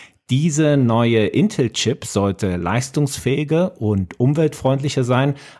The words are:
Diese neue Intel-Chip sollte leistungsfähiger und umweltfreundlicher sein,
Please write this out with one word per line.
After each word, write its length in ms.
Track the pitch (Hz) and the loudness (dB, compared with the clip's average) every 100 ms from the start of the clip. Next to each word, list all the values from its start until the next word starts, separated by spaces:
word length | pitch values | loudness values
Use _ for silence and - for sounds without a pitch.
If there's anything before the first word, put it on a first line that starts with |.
| - _ - | -20 _ -4
Diese 480 | 127 165 147 151 143 | 0 0 2 2 4
neue 480 | 120 113 117 113 101 | 2 2 2 2 2
Intel-Chip 800 | - 208 - 117 - 113 139 - | 2 0 0 -2 -2 -4 -4 -2
sollte 500 | 104 101 92 98 87 | 0 0 0 -2 -2
leistungsfähiger 1300 | 87 117 131 151 139 - - 139 147 156 185 - | -2 -2 -2 -2 -2 -2 -2 -2 0 0 -2 -2
und 360 | 107 101 92 - | -2 0 -2 0
umweltfreundlicher 800 | 127 147 156 - 131 135 143 139 | 0 2 0 0 -2 0 -2 -2
sein, 300 | 123 123 139 139 - | 0 2 0 -2 -12